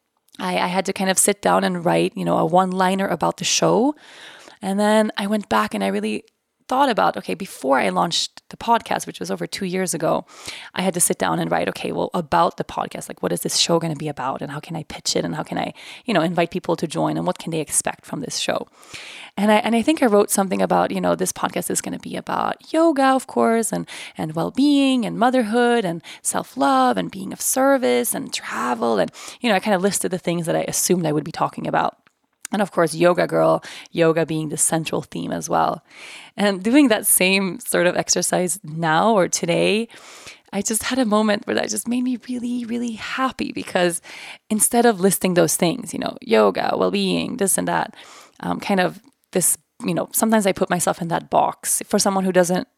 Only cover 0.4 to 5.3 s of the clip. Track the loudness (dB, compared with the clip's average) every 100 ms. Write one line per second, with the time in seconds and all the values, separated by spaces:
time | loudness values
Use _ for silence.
0.4 | -4 -2 0 0 -2 -2 0 2 2 2
1.4 | 2 2 2 0 0 2 0 -2 0 2
2.4 | 4 4 2 2 0 0 -2 -2 -2 -2
3.4 | -2 0 2 4 2 -2 -10 -20 -20 -20
4.4 | -20 -12 -4 0 2 4 2 -2 -4